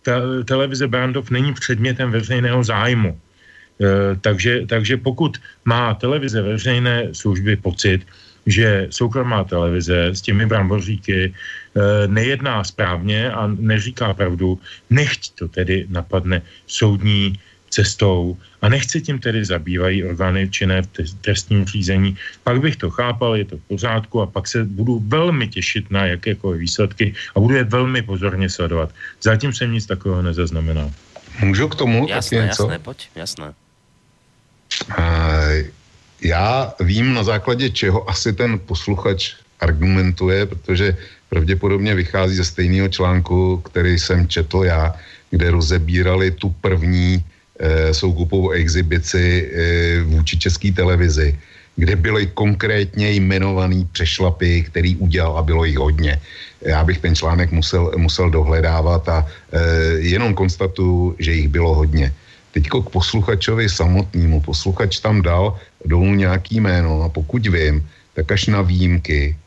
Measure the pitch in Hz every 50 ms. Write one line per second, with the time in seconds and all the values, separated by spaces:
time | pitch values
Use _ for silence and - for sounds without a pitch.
0 | _ - 123 127 123 127 131 131 120 113 131 135 139 139 135 127 143 135 117 127
1 | 127 131 127 139 123 - 123 123 135 147 135 - - - 127 107 113 131 123 127
2 | 131 123 110 113 104 92 131 123 123 120 120 127 120 104 113 101 107 120 123 117
3 | 107 92 78 - - _ _ _ _ - - - - _ _ _ 101 98 98 98
4 | 101 98 98 95 - 110 104 92 92 123 120 123 117 107 117 113 110 101 131 127
5 | 127 135 123 131 165 147 - - - - - _ _ 120 117 120 120 117 104 -
6 | - 123 143 151 135 135 110 113 98 101 110 110 87 131 123 123 123 123 120 120
7 | 117 - 80 - - 104 95 92 95 104 104 98 - 95 87 - - 104 92 95
8 | - - - - - - _ _ _ - 98 101 110 110 101 95 95 80 - -
9 | 123 113 113 135 127 123 117 104 92 90 92 87 85 85 87 90 85 82 90 87
10 | 85 87 92 92 - - 101 101 113 110 113 107 95 92 101 104 87 92 110 101
11 | - - 98 92 92 92 92 - - - - - - - _ 104 101 101 104 104
12 | 104 98 101 107 110 127 139 123 131 139 120 107 98 - - - 107 90 90 87
13 | 87 101 104 107 113 127 110 104 107 107 107 98 110 110 110 107 101 127 127 -
14 | 123 107 92 - 101 90 87 85 92 92 92 92 - - - - _ _ 117 131
15 | 151 120 - - - - _ - 87 82 - 92 92 85 92 95 87 92 92 87
16 | 80 - - 95 90 92 92 85 85 - - - _ - - - 117 107 101 98
17 | 95 107 104 101 98 98 98 98 - _ _ _ _ _ - - 98 90 - -
18 | 107 101 92 90 87 87 90 - - - _ _ - 104 120 139 135 - - 160
19 | 156 151 143 127 - 120 110 110 104 87 90 85 78 87 90 87 90 92 95 98
20 | 90 92 87 85 95 92 92 95 98 95 95 - 101 95 92 92 92 92 - -
21 | 82 80 - - - 104 98 - - - 107 101 95 98 - 107 92 87 95 95
22 | 98 98 95 - - - - - _ 127 123 131 139 160 143 - - 87 - -
23 | 120 123 120 117 123 117 113 107 101 87 - 76 - _ 101 95 92 123 113 110
24 | 107 - - 117 104 92 - 98 98 - - 120 113 98 101 95 110 120 123 113
25 | 110 104 127 156 165 180 165 135 117 101 - - - - - 107 90 - 98 98
26 | 98 90 87 87 - 110 98 - - 98 90 85 85 82 - - 107 101 - -
27 | 113 98 92 - - - - 101 101 117 135 135 123 107 110 123 127 127 131 123
28 | 113 110 98 92 95 101 90 92 95 90 - - 87 82 87 82 78 80 - -
29 | - - - _ - 113 110 110 143 143 117 - 131 117 117 113 104 - 101 90
30 | - 98 92 90 90 87 80 85 90 80 78 80 80 80 80 78 73 73 71 -
31 | - _ - - - - - - 107 98 98 95 143 156 - - 139 120 113 113
32 | - 87 98 113 110 - 120 113 110 101 101 - 104 104 90 85 80 - - -
33 | - - _ 80 82 98 - - 78 73 73 _ _ _ _ _ _ _ _ _
34 | _ _ _ _ _ _ _ _ _ _ _ _ _ _ - - - - - -
35 | 80 82 80 80 80 80 78 78 76 76 76 76 76 - - _ _ _ _ -
36 | _ _ _ _ - 87 82 87 95 107 127 131 127 101 - - 95 87 98 110
37 | 123 131 127 120 104 104 110 107 - 135 127 120 139 127 - - - 98 90 110
38 | - - - - - 117 104 90 123 120 113 98 90 - 92 85 - - 104 90
39 | 90 107 98 87 - - - - _ _ _ _ - 87 82 73 80 92 95 92
40 | 92 92 90 85 92 92 92 98 104 98 - 85 - - 90 90 101 98 87 -
41 | - - - _ _ _ - 87 78 82 95 87 101 101 98 98 98 107 104 92
42 | 90 85 - 98 95 95 95 92 87 85 - - 90 87 92 95 95 95 90 -
43 | 92 90 90 92 87 - 90 92 92 92 92 87 85 - - 90 87 90 90 85
44 | - - 98 90 85 82 - 85 82 78 - 95 95 90 85 80 80 82 85 -
45 | - - - - _ _ - 82 82 87 85 87 80 76 90 87 78 80 87 90
46 | 90 90 92 95 95 92 90 - - 98 87 - - 98 92 85 80 87 90 90
47 | 90 90 92 90 87 - - _ _ _ _ - 80 80 80 80 78 80 80 -
48 | - 92 87 82 87 80 98 98 92 90 82 87 85 80 78 90 90 78 76 82
49 | 80 - - 92 87 87 87 87 78 64 65 85 82 85 85 85 85 85 85 85
50 | 85 78 78 78 78 76 - 82 - 92 85 - - 101 92 - 90 90 90 87
51 | 87 87 76 76 78 76 73 76 - - - - - _ _ - 85 85 104 92
52 | 82 107 107 107 101 92 - - 107 104 101 104 - 107 107 104 101 98 - 107
53 | 104 107 104 101 95 92 95 95 95 98 95 92 92 92 92 92 92 87 - -
54 | 87 85 - - 92 90 82 - 92 87 85 87 82 - - 87 85 85 90 87
55 | 95 87 78 87 82 82 76 82 80 76 80 80 82 80 73 69 76 76 76 78
56 | 78 73 71 73 - - - - - - - _ - - 78 78 80 80 90 80
57 | - 87 82 - - 80 82 87 90 85 85 82 80 - - 90 87 82 - -
58 | 85 82 - - 92 87 78 80 78 78 80 82 82 82 82 80 80 82 87 85
59 | - - 82 80 78 76 - - - - - 80 85 82 82 82 80 80 82 78
60 | 80 87 90 101 120 117 98 92 95 90 90 - 95 92 92 - 92 90 90 87
61 | 90 90 85 - 82 78 82 80 76 73 71 85 85 82 80 76 78 76 73 78
62 | 69 67 71 - - - - - _ _ - - 76 - - 127 - - - 92
63 | - - - 117 98 - 110 95 - - - 113 113 101 90 - 82 87 90 95
64 | 101 92 - 85 85 82 80 78 73 71 73 - - 95 92 - 110 98 - -
65 | - 110 107 101 90 87 85 87 95 104 101 101 - - _ _ - 78 82 87
66 | 90 98 101 98 95 90 90 92 90 - - 113 107 98 90 90 85 82 80 78
67 | 80 82 - 82 78 76 - 123 110 104 90 85 78 76 76 76 76 76 - -
68 | _ _ _ - 78 76 101 101 - - 107 101 98 90 90 90 90 87 87 85
69 | - - 78 73 71 73 76 76 -